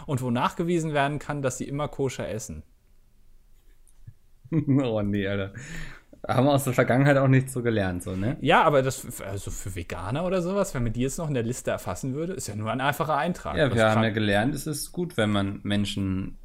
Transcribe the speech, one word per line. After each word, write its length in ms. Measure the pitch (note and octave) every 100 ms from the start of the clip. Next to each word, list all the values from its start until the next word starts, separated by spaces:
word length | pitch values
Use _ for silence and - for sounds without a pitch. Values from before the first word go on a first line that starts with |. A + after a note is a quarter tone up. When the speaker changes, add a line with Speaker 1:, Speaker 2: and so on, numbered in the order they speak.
| -
Speaker 1:
und 140 | C3+
wo 80 | B2+
nachgewiesen 600 | A#2+ F3+ - E3+ F3 D#3+
werden 240 | D3 C#3 D3
kann, 240 | - D3
dass 160 | C3 -
sie 60 | -
immer 200 | C#3 D3
koscher 400 | - C3+ - F#2+
essen.“ 340 | G#2 - D#2 - _ _ - _ - - - _ - - - - - - - _ - -
Speaker 2:
<laughs> 20 |
Oh 500 | D#3+ D3+ C3+ C3 A2
nee, 240 | G#2 G2+ G2
Alter. 260 | G2+ F#2+ A#2+ C3+ E3 D#3+ - - - -
Haben 200 | C#3+ C3+
wir 60 |
aus 100 | C#3
der 80 | C3+
Vergangenheit 440 | A#2+ A#2+ A#2+ C#3 C#3
auch 100 | C3+
nicht 220 | C3 C3
so 120 | B2+
gelernt, 400 | A#2 A2 F#2+ F2+
so, 140 | F2+ F#2
ne? 200 | G#2 C#3+
Speaker 1:
Ja, 220 | C3+ G3
aber 180 | E3 D3
das 220 | C3 B2
f-, 160 | - -
also 300 | - G2 -
für 240 | - - F2+
Veganer 480 | E2 E2+ F2+ C3+
oder 180 | F3+ F#3
sowas, 320 | E3+ G3 F#3+
wenn 80 | -
man 100 | A#2+
die 80 | A2+
jetzt 160 | C3 -
noch 100 | D#3+
in 60 |
der 80 | C3+
Liste 260 | A2+ A#2+ -
erfassen 440 | F#2+ - - C#3
würde, 180 | C3 E3+
ist 160 | F#3+ -
ja 80 | G#2
nur 140 | G#2+
ein 80 | A2+
einfacher 360 | C3+ C#3+ D#3 D3
Eintrag. 400 | E3 F3 - D3+
Speaker 2:
Ja, 120 | C#3+
Speaker 1:
Das 80 | A#2
Speaker 2:
wir 80 | A2
haben 80 |
Speaker 1:
kann 80 | A2
Speaker 2:
ja 60 | A2+
gelernt, 440 | G#2+ G#2 G2+ A#2+
es 120 | D3 D#3
ist 240 | C#3+ -
gut, 240 | - F3 -
wenn 140 | G#2+
man 300 | G#2 G2 G2+
Menschen 760 | G2+ G#2 G2 - G2 F#2 G2 -